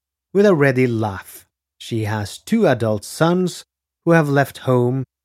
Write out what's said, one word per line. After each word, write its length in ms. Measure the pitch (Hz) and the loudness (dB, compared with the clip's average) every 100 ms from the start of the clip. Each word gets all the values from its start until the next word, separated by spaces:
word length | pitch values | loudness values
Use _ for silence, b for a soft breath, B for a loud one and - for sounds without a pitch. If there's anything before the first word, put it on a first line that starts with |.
| _ _ _ | _ _ _
with 100 | 190 | 2
a 100 | 208 | 2
ready 320 | 160 139 127 127 | 4 2 2 0
laugh, 600 | 110 107 92 - - _ _ _ _ | 0 -4 -6 -14 -20 _ _ _ _
she 260 | - 113 | -8 -6
has 320 | 107 107 101 - | -4 -4 -6 -12
two 300 | - 226 175 | -4 0 2
adult 360 | 117 110 107 | 2 -2 -4
sons 640 | - - 170 180 175 - - _ _ _ | -8 -2 0 2 -2 -6 -18 _ _ _
who 60 | 170 | 2
have 180 | 165 147 | 2 4
left 300 | 139 135 - | 0 0 -4
home 460 | - 123 123 135 127 _ | 0 2 0 -2 -8 _